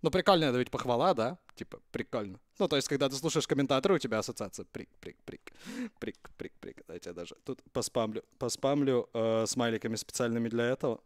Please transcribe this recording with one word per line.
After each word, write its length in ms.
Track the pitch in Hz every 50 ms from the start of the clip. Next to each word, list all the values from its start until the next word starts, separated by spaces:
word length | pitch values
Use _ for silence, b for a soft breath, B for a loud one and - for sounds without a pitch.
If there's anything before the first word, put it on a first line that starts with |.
| -
Ну, 80 | 160
прикольно — 360 | - 190 180 - 196 175 156
это 120 | 143 120 123
ведь 140 | 127 - -
похвала, 420 | 123 - 127 120 117 147 185 180
да? 240 | 123 110 123 135 - _ - -
Типа, 240 | - - - - - _ _ -
прикольно. 480 | - 117 _ - 120 107 101 92 - _ _ _ -
Ну, 80 | 202
то 100 | 175 -
есть, 120 | 139 131 -
когда 200 | 147 131 139 135
ты 60 | 135
слушаешь 320 | 135 143 165 - 160 135
комментаторы, 480 | - 160 135 143 127 139 131 131 190 190
у 40 | 156
тебя 200 | - 123 110 110
ассоциация 460 | 104 - 117 - 110 95 - - 92
прик, 240 | _ _ 110 113 _ _ -
прик, 180 | - 85 - _ _
прик, 280 | - - - _ - - B B 185 240 277 254 226 B _
прик, 180 | - - - - - - -
прик, 160 | - - - _ -
прик. 260 | - - - - - -
Дайте 220 | 82 87 - 87
я 40 | 87
даже 220 | 85 87 85 - - _
тут 180 | - 131 - - - _
поспамлю, 520 | 131 113 - _ 127 113 110 107 110 - _ _ _
поспамлю, 720 | 135 120 - - - 135 143 147 143 135 131 120 113 - _
э, 300 | 117 113 113 113 113 113
смайликами 480 | 107 - 131 120 117 113 107 - 113 113
специальными 540 | 110 - - - - 127 117 113 117 117 117
для 160 | 110 117 117
этого. 360 | 120 131 - - 139 113 107 _